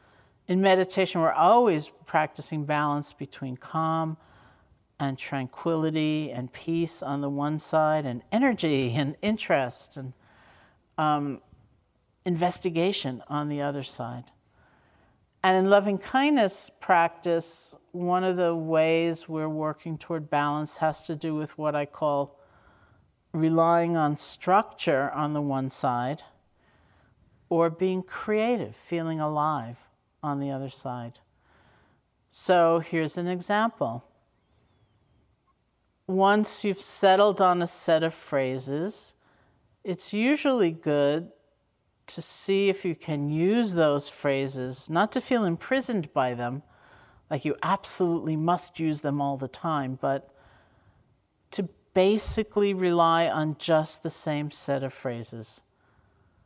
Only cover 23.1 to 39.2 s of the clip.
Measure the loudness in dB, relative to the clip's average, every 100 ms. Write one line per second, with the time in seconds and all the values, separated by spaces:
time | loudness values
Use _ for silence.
23.1 | _ _ -2 2 4 4 4 2 2 0
24.1 | 0 -6 -6 2 2 2 -4 0 0 0
25.1 | -2 -4 -2 -2 -2 -4 -4 -2 -2 -2
26.1 | -6 -12 _ _ _ _ _ _ _ _
27.1 | _ _ _ _ 2 2 2 -2 -2 -4
28.1 | -8 -2 0 0 0 -4 -10 -6 -4 -2
29.1 | -2 -2 0 0 -2 -6 -12 _ _ _
30.1 | _ -6 -4 -4 -6 -8 -10 -10 -10 -12
31.1 | -16 _ _ _ _ _ _ _ _ _
32.1 | _ _ -6 2 6 6 4 0 -2 -2
33.1 | -4 -4 -4 -2 0 0 -2 -4 -6 -12
34.1 | _ _ _ _ _ _ _ _ _ _
35.1 | _ _ _ _ _ _ _ _ _ -4
36.1 | 4 6 4 2 -2 -4 -4 -6 2 6
37.1 | 8 6 4 4 2 -2 -4 0 2 2
38.1 | -4 -4 -2 0 -4 -4 -4 -4 -8 -16
39.1 | _